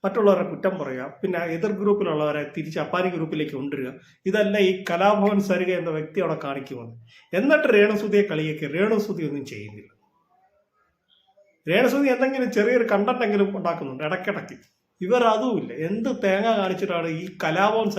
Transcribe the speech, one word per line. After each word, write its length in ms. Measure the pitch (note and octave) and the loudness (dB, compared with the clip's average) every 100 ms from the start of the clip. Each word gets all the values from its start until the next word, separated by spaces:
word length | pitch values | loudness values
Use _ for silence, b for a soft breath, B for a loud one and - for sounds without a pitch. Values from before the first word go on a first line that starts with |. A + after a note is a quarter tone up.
മറ്റുള്ളവരെ 400 | G3 A#3 G#3 F#3 F3+ | -2 4 4 4 0
കുറ്റം 220 | D3+ F#3+ F#3 | -2 -2 -2
പറയുക, 260 | C3+ B2+ C#3 - | -6 -6 -10 -6
പിന്നെ 180 | F#3 F3 E3+ | -4 -2 -4
എതിർ 160 | E3 G#3+ F#3+ | -2 -2 0
ഗ്രൂപ്പിലുള്ളവരെ 640 | G3+ G3+ F3+ D3+ D3+ D3 C#3+ | 0 2 0 0 -2 -2 -6
തിരിച്ച് 240 | E3 D3+ D#3+ | -8 -6 -6
അപ്പാനി 260 | D3 F3+ F#3 | -4 -2 -2
ഗ്രൂപ്പിലേക്ക് 400 | E3+ D#3 D#3 D3+ C3+ | -2 -4 -4 -4 -6
കൊണ്ടുവരിക, 320 | C#3 C#3 B2+ - B B F#3+ | -6 -6 -8 -10 B B -2
ഇതല്ല 280 | G#3 G3+ G#3 F#3+ | 2 2 4 2
ഈ 40 | F#3 - | 2 -2
കലാഭവൻ 500 | F3 G3+ G#3 G3+ G3+ F#3+ | 2 4 6 4 2 2
സരിക 220 | F3+ F3+ F3+ | 0 0 -2
എന്ന 120 | E3 D#3 | -2 -4
വ്യക്തി 240 | D#3 G3+ | -4 -4
അവിടെ 120 | E3+ D#3 | -2 -4
കാണിക്കുന്നത്. 480 | C#3 C#3 C3 B2 A#2 - b b b F3 | -6 -8 -10 -12 -14 -18 b b b 0
എന്നിട്ട് 280 | C4+ D#4 D4+ | 4 4 6
രേണുസുതിയെ 480 | G#3 G#3 G#3 G#3 G3+ G3+ | 6 6 2 2 2 2
കളിയാക്കി, 380 | D#3 D#3 D3+ C#3+ | -2 -4 -6 -6
രേണുസുതി 500 | D#3+ G#3 A3 - E3+ D3+ | 0 2 0 -2 -4 -4
ഒന്നും 140 | C#3+ - | -6 -10
ചെയ്യുന്നില്ല. 400 | G#2+ G#2 G#2 - _ _ _ _ _ _ D5+ _ _ _ _ _ _ _ _ _ _ D3+ | -12 -14 -16 -20 _ _ _ _ _ _ _ _ _ _ _ _ _ _ _ _ _ 0
രേണുസുതി 380 | F#3+ B3+ C#4 C#4 | 2 4 4 2
എന്തെങ്കിലും 340 | B3 C4 C4 A#3+ G#3 | 2 0 0 0 2
ചെറിയൊരു 300 | G#3+ B3+ A3+ | 4 4 4
കണ്ടന്റ് 320 | G3+ G#3 A#3+ A3 | 2 2 0 0
എങ്കിലും 240 | G#3 G3 G3 | 2 0 0
ഉണ്ടാക്കുന്നുണ്ട് 460 | E3+ E3 C#3 C3+ D3+ | -4 -4 -8 -6 -4
ഇടയ്ക്കിടയ്ക്ക്, 480 | F#3 G3+ D3+ D3 - _ _ _ _ F3+ | -4 -4 -6 -10 -18 _ _ _ _ 0
ഇവർ 160 | B3 G3 | 4 4
അതുമില്ല. 400 | A3 B3+ G3 B2 B2 E3 | 4 0 -2 -4 -6 -4
എന്ത് 220 | G#3+ A#3+ - | -2 -4 -2
തേങ്ങ 240 | G3 F#3+ A3+ A3 | 0 2 2 0
കാണിച്ചിട്ടാണ് 500 | F#3+ F#3 F#3+ F3 E3 D#3+ | 0 -2 -2 -2 -4 -6
ഈ 20 | F#3 - | -8 -6
കലാഭവൻ 460 | D#3+ E3 G3+ A3+ A3 | -2 2 2 2 -2